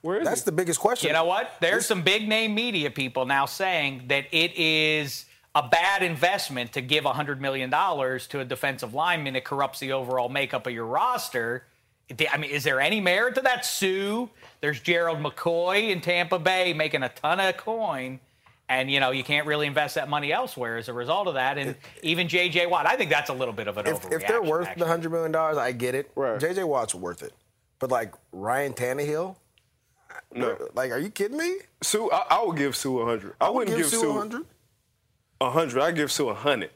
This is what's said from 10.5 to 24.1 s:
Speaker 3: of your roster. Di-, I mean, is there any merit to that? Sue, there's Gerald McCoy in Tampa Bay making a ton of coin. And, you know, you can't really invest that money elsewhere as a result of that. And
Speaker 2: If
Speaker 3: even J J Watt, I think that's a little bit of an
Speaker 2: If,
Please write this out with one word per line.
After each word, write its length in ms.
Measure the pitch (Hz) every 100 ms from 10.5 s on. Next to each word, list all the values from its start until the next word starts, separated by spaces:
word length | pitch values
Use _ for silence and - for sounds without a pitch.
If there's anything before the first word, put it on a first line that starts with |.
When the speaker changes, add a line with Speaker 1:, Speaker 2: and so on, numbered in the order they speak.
| 131 127
Speaker 3:
of 40 |
your 140 | 117 113
roster. 800 | 139 233 247 - 123 117 123 - _ _ _ _ 127
Di-, 120 | 156
I 60 | 143
mean, 140 | 151
is 120 | 143
there 160 | 139 135
any 220 | 147 214
merit 340 | 180 185 240 247
to 60 |
that? 240 | 262 247 -
Sue, 640 | - 190 190 196 220 247 _ - _
there's 180 | 147 139
Gerald 380 | - 170 170 160
McCoy 720 | 147 - 170 170 175 196 220
in 100 | 180
Tampa 380 | 170 175 170 185
Bay 360 | 165 185 180
making 280 | 156 156 147
a 80 | 127
ton 300 | - 147 180
of 180 | 190 185
coin. 640 | - 226 208 139 127 131 _ _ _ _ -
And, 220 | 131 135
you 80 | 139
know, 100 | 135
you 120 | 135
can't 240 | 127 147 151
really 180 | 147 147
invest 300 | 139 143 160
that 140 | 143
money 220 | 147 143
elsewhere 460 | 180 254 - 120 113
as 120 | 113
a 40 |
result 340 | 120 120 175 190
of 60 |
that. 240 | 135 127 143
And 140 | 135
Speaker 2:
If 60 | - - -
Speaker 3:
even 240 | 165 170 175
J 220 | 180 180
J 180 | 165 175
Watt, 180 | 175 151
I 100 | 262
think 120 | 180
that's 220 | 147 147
a 20 |
little 200 | 131 127
bit 140 | 107 104
of 100 | 101
an 100 | 104
Speaker 2:
If, 180 | 160 -